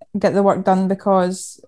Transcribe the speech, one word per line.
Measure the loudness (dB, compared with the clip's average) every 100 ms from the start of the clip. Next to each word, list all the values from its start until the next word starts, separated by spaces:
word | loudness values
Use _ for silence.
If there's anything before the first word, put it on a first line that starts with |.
| -12 -2
get | 0 2
the |
work | 2 2
done, | 2 0 0
because | -2 0 0 0 -4 -12 -18